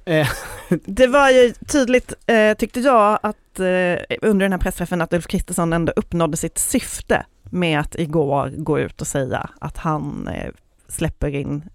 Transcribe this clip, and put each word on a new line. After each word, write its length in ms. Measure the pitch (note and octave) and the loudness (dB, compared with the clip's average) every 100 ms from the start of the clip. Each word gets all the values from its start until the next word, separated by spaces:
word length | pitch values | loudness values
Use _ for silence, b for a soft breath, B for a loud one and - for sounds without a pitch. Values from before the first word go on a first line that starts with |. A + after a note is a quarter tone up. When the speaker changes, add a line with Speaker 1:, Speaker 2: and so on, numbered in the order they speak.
| - | -2
Speaker 1:
Eh. 220 | D#3 C#3 B B B B | 0 0 B B B B
<laughs> 160 | E3 - | -2 -2
Speaker 2:
Det 220 | G3 B3+ | 2 4
var 220 | C#4+ C4+ | 6 6
ju 240 | B3+ A#3+ - - | 6 6 2 -2
tydligt, 460 | D4 A#3+ B3+ - - - | 0 4 2 0 -8 0
eh, 260 | A3+ G#3+ G#3+ | 4 4 2
tyckte 220 | A3+ B3 | -2 0
jag, 400 | C4+ A#3+ G#3 G#3+ | 4 6 4 2
att, 360 | G#3+ - _ - | -2 -8 _ -4
eh, 60 | F#3 F#3 F3+ F3 - - | 0 2 0 -2 -4 -2
under 180 | A3 G3+ G3 | 2 2 2
den 60 | |
här 80 | F3+ | 0
pressträffen 420 | F#3 - E3+ F3+ | -2 -4 -4 -2
att 120 | E3 | 0
Ulf 140 | F3 - | -2 -2
Kristersson 460 | F#3 - F3+ E3 | -6 -4 -2 0
ändå 200 | E3+ D#3+ - | 0 0 -2
uppnådde 420 | - E3+ D#3+ D#3+ | -2 0 0 0
sitt 200 | E3 - | -6 -4
syfte 680 | - C4 - - - A3+ - _ | -2 -2 -4 -10 -2 -2 -2 _
med 360 | - F3+ E3+ D3+ | -8 -2 0 0
att 160 | D3+ - | -2 -4
igår 580 | D#3+ D#3+ C#3+ C#3 B2+ C#3 | -2 0 0 0 -2 -6
gå 220 | D#3 C#3 | -2 -2
ut 220 | - - | -2 -8
och 60 | - | -6
säga 420 | - F3 - - - | -4 -2 -4 -8 -12
att 160 | D#3 - | -12 -6
han, 500 | E3 D3+ D3 G1+ G1+ | -4 -4 -6 -8 -8
eh, 220 | - - - _ _ - | -8 -10 -14 _ _ -14
släpper 480 | - D#3+ - C#3+ C#3+ | -6 -6 -4 -4 -4
in 280 | C3+ D3 E3 | -6 -8 -10